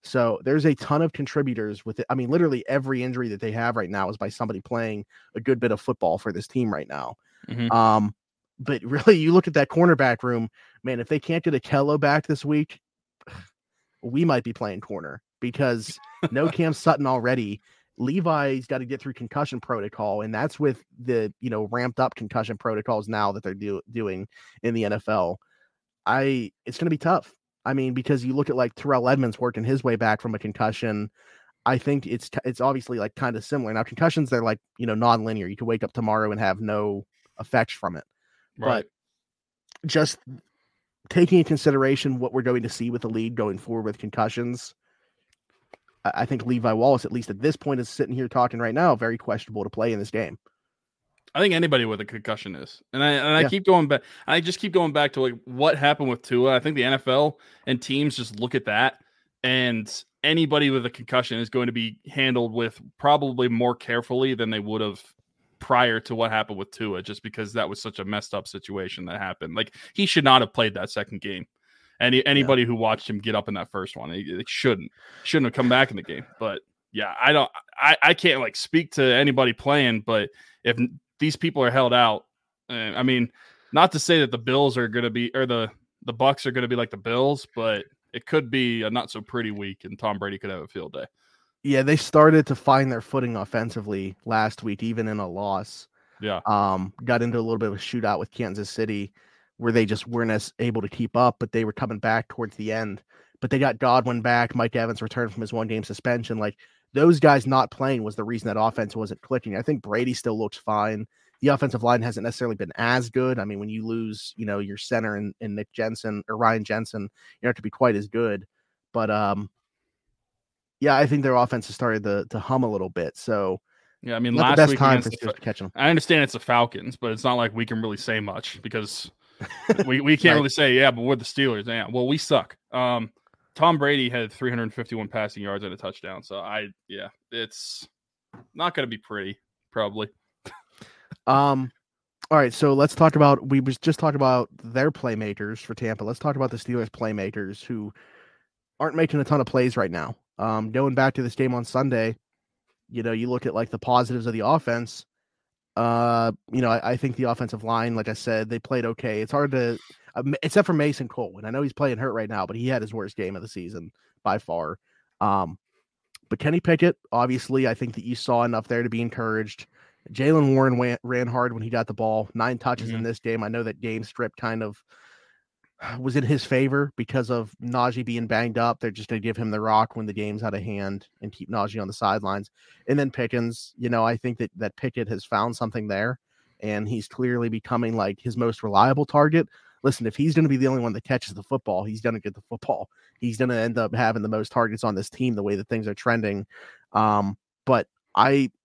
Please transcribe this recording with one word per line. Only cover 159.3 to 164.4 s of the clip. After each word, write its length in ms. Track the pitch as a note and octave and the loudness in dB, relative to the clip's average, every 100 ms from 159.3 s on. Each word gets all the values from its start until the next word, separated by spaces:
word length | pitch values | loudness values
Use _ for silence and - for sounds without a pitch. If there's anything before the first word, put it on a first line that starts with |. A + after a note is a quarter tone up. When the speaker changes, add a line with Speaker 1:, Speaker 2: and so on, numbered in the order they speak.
Speaker 1:
hard 180 | C#3+ C#3+ | 0 0
to, 280 | C3+ A#2+ A#2 - - - | 0 0 -4 -10 -20 -12
um, 200 | - C3+ D3 | -6 -4 -2
except 220 | D#3 G#3 G3 | 2 2 2
for 60 | |
Mason 360 | E3 D3 C#3 B2 | 2 0 -2 -8
Cole, 260 | - G#2+ F#2 | -8 -10 -10
and 100 | A2 | -8
I 40 | |
know 120 | B2+ | -4
he's 100 | C#3+ | -4
playing 240 | - C#3+ A2+ | -2 -2 -2
hurt 140 | C3 | -4
right 160 | A2+ G#2+ | -4 -4
now, 180 | G#2+ F2+ | -4 -6
but 100 | A2+ | -4
he 120 | B2 | -2
had 120 | C3 | -2
his 140 | G#2+ | -4
worst 220 | A2 G2+ - | -8 -10 -8
game 200 | F#2+ F#2+ | -8 -8
of 60 | |
the 60 | G#2+ | -12
season 440 | - F2 G2+ E2 _ _ _ | -12 -12 -12 -16 _ _ _
by 160 | G#2 | -2
far. 400 | G2+ | -2